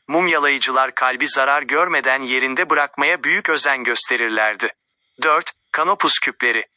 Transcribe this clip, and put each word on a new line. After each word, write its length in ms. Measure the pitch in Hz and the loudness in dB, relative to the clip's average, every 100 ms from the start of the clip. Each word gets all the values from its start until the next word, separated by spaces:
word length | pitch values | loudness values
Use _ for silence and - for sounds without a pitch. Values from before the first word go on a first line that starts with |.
| - | -2
mumyalayıcılar 880 | 156 180 160 143 139 131 131 131 - | 0 2 2 2 0 0 0 0 0
kalbi 320 | 131 127 143 | -2 0 -2
zarar 340 | - 135 143 | 2 2 2
görmeden 600 | 131 143 180 160 131 131 | 0 0 2 0 0 0
yerinde 480 | 131 131 131 131 175 | 0 -2 -2 -2 0
bırakmaya 540 | 151 143 - 147 175 | 0 0 0 -2 0
büyük 260 | 139 180 - | 0 -2 0
özen 340 | 151 147 135 | 0 0 0
gösterirlerdi. 920 | 120 117 - 123 113 110 107 104 110 - _ _ _ _ | -2 -2 -2 -2 -2 0 -2 -2 -6 -8 _ _ _ _
Dört, 300 | 160 151 - - _ | 2 2 0 -12 _
kanopus 480 | - 165 202 - - | -2 0 2 0 0
küpleri. 460 | - - 123 113 107 | -2 -2 -2 -2 -4